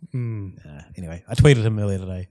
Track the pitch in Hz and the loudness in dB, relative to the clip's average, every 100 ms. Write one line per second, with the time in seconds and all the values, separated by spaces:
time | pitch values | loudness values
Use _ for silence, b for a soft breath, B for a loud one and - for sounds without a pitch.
0 | - 127 117 110 98 - 73 71 - - | -10 -6 -6 -6 -8 -12 -18 -18 -18 -12
1 | 85 87 - 120 147 123 110 107 101 95 | -10 -10 -2 4 6 6 2 0 -2 -2
2 | 92 92 95 | -6 -8 -10